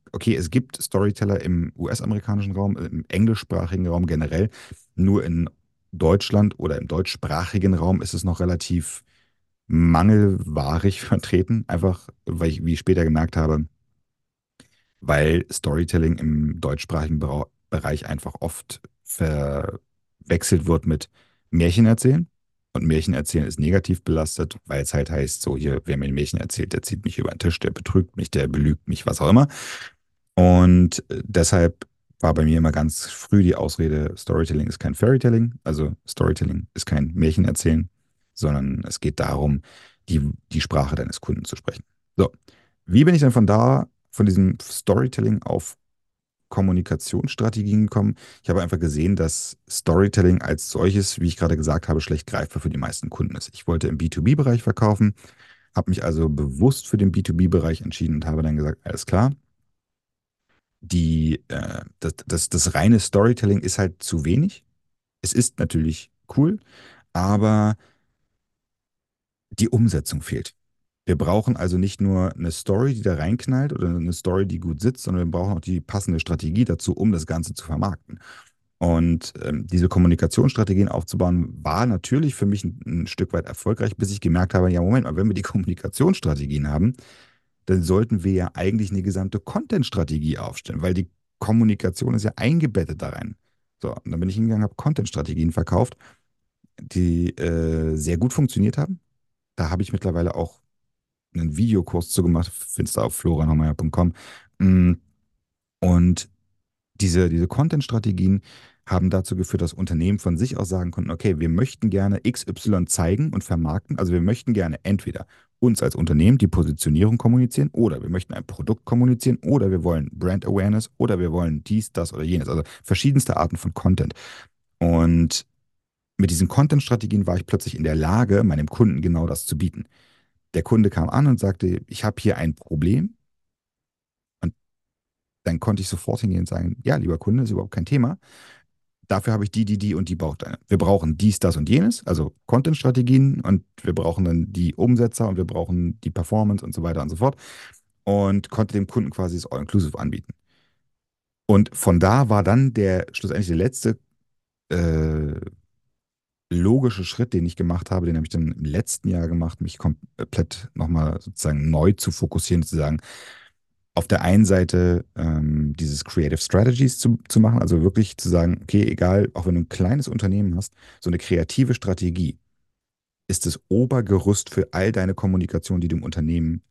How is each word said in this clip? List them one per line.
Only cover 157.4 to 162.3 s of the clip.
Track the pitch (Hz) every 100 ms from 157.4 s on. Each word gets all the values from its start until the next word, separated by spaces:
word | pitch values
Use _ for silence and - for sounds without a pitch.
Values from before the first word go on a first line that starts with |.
| 85
ich | -
gemacht | 87 85 -
habe, | 92 85
den | 80
habe | 78
ich |
dann | 82 80
im | -
letzten | 76 82 - - 98
Jahr | 87 82
gemacht, | 85 82 -
mich | 85 -
komplett | 80 73 - - - - 80 - -
nochmal | - 80 80 76 80
sozusagen | - - 78 73 78
neu | 76 85
zu | 104 -
fokussieren, | - 78